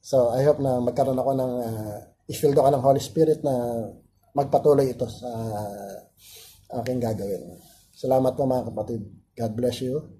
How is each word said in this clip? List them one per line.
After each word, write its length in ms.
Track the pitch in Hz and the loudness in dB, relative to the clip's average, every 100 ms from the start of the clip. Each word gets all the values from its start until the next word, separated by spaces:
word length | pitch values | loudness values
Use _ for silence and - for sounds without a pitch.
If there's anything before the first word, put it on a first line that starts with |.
So, 320 | - 135 120 123 | 2 2 4 4
I 80 | |
hope 160 | 143 147 | 4 4
na 160 | 135 127 | 2 0
magkaroon 320 | 120 123 135 127 | 0 0 0 2
ako 160 | 127 | 0
ng, 200 | 135 127 123 | 0 -2 -4
ah, 320 | 117 113 110 101 - _ - | -6 -6 -8 -10 -14 _ -12
i-filled 320 | - 147 139 | 0 2 6
ako 80 | 135 143 | 4 4
ng 80 | |
Holy 160 | 131 135 | 4 2
Spirit 400 | - 165 156 156 | 0 2 2 4
na 120 | 147 127 120 117 107 - _ _ _ - | 0 0 -2 -4 -6 -12 _ _ _ -4
magpatuloy 560 | 139 117 151 139 135 | 0 2 6 4 4
ito 160 | 120 120 | -2 -8
sa 240 | - 123 113 113 104 104 101 98 98 - _ - - - - _ 123 | -8 -10 -8 -6 -6 -8 -10 -12 -14 -16 _ -20 -20 -20 -20 _ -8
aking 240 | 113 127 | -4 -2
gagawin. 560 | 113 101 98 92 - - - _ _ _ | -2 -2 -4 -6 -8 -18 -20 _ _ _
Salamat 400 | 131 131 131 127 | 0 2 2 0
po 80 | |
mga 240 | 135 127 131 | 0 0 -2
kapatid. 320 | - 110 117 101 - _ | -8 -6 -8 -10 -18 _
God 200 | - 117 110 | -6 -6 -2
bless 240 | 123 120 | -2 -2
you. 160 | 127 143 - - | -4 -6 -8 -20